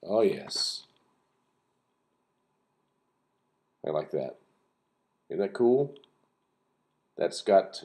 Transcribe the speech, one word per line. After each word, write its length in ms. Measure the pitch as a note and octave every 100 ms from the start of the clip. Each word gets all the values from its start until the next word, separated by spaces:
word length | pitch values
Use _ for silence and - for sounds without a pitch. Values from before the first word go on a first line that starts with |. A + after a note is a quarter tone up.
Oh, 200 | - G#2+
yes. 640 | G#2 C#2 - - - - - _ _ _ _ _ _ _ _ _ _ _ _ _ _ _ _ _ _ _ _ _ _ _ _ _ _ _ _ _ D#2
I 40 |
like 180 | D2+ D#2
that. 260 | D#2 C2 - _ _ _ _ _ _ _ _ _
Isn't 120 | E2+
that 120 | G2
cool? 400 | - A#2+ B2+ C#3+ - _ _ _ _ _ _ _ _ _ _ _ -
That's 280 | E2 -
got 400 | - G2 - -